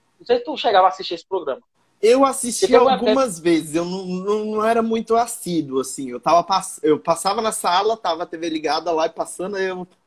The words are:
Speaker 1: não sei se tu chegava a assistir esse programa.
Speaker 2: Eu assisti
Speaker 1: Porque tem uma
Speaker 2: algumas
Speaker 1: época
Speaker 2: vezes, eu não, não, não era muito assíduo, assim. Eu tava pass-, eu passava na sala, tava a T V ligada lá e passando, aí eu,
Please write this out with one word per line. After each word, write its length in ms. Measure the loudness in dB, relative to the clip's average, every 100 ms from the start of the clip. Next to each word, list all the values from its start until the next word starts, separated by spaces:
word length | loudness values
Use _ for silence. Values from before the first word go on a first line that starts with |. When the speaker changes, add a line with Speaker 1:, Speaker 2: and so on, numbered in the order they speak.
| _ _
Speaker 1:
não 60 | -2
sei 120 | -2
se 40 |
tu 140 | -2 -4
chegava 300 | 2 4 4
a 20 |
assistir 240 | 2 -8
esse 120 | -10 -6
programa. 360 | -6 -6 -8 _ _ _ 0
Speaker 2:
Eu 240 | 4 6 4
assisti 360 | 0 -6 -2
Speaker 1:
Porque 120 | 4
tem 80 | 6
uma 120 | 4
Speaker 2:
algumas 400 | 2 2 2 0 0
Speaker 1:
época 60 | 2
Speaker 2:
vezes, 260 | 2 0 -4
eu 100 | -4
não, 200 | -6 -6
não, 400 | -6 -2 -2 -2
não 200 | -2 0
era 160 | 2
muito 340 | 0 -2 0 0
assíduo, 640 | 0 -6 -4 -4 -2 -4
assim. 300 | -4 -8 -10
Eu 100 | -4
tava 240 | 2 2
pass-, 360 | 4 -2 -2 -2
eu 160 | 0 2
passava 420 | 2 0 0 -2
na 100 | -2
sala, 440 | -2 0 2 2 0
tava 280 | -2 -4
a 20 | -6
T 120 | -8
V 120 | -6
ligada 420 | -4 -2 -2 -2
lá 140 | 0 -2
e 40 |
passando, 460 | -4 -10 -8 -8 -4
aí 100 | -4
eu, 220 | -6 -12 _